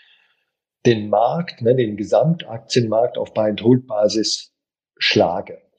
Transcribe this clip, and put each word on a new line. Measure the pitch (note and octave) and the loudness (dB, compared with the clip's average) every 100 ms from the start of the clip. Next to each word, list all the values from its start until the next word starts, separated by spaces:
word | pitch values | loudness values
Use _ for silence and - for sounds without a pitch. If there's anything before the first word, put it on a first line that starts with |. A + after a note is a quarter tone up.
| _ _ _ _ _ _ _ _ B2+ | _ _ _ _ _ _ _ _ 0
den | A2 G#2+ | 0 0
Markt, | G2+ A#2+ E3 F3 - | 0 0 -2 -6 -2
ne, | A#2 C3 | 0 2
den | A2 G#2 | 0 -4
Gesamtaktienmarkt | F#2+ G#2+ D3+ E3+ - A2+ - C3 A2+ A2 B2 A#2+ | 0 0 2 -2 -6 -16 -4 -2 0 0 -2 -4
auf | G#2+ | -6
Buy-and-Hold-Basis | A2+ G#2+ G2+ G#2+ B2+ B2+ G#2+ G#2 G#2+ G#2 - - _ _ _ _ _ | -2 -2 0 2 2 2 0 2 0 -4 -6 -12 _ _ _ _ _
schlage, | - A2 F2 F#2 - - _ | 0 2 2 0 -8 -18 _